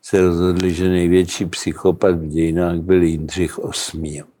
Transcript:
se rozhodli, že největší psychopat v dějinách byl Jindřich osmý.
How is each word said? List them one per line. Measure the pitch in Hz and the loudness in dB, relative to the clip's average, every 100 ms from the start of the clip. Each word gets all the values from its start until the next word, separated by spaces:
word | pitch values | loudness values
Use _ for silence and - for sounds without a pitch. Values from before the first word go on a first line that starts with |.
se | - 98 | 0 2
rozhodli, | 92 85 90 90 92 | 4 4 2 2 0
že | 82 92 | 0 0
největší | 90 87 92 87 - 90 | 2 4 4 2 -2 -6
psychopat | - - - 95 85 101 | -6 -8 0 0 2 2
v | 85 78 | 0 -2
dějinách | 78 82 82 87 85 | -2 0 0 0 -2
byl | 82 92 | 2 4
Jindřich | 85 80 78 - 85 - | 4 0 -6 -4 -4 -4
osmý. | - - - 80 78 73 - _ | -8 -8 -8 -8 -10 -10 -16 _